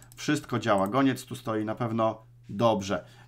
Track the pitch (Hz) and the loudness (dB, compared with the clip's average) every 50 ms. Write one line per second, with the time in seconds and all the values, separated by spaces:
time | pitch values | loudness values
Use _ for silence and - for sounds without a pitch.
0 | - - - - - 147 151 139 - - 123 110 113 117 104 95 95 98 113 135 | -20 -20 -18 -6 -2 -2 -2 -2 -2 -2 -4 -2 2 2 4 4 2 2 2 2
1 | 139 135 123 - - - 117 - - 117 110 107 107 110 107 - 123 110 110 113 | 2 2 2 0 -6 -12 -14 -10 -6 -4 -4 -2 -2 -4 -4 -4 -4 -2 0 0
2 | 113 113 107 - - - - - _ - 101 101 117 113 110 98 95 98 98 - | 0 0 0 -4 -10 -20 -20 -20 _ -10 -2 2 4 4 4 2 0 -2 -4 -4
3 | - - - - - | -4 -8 -20 -20 -20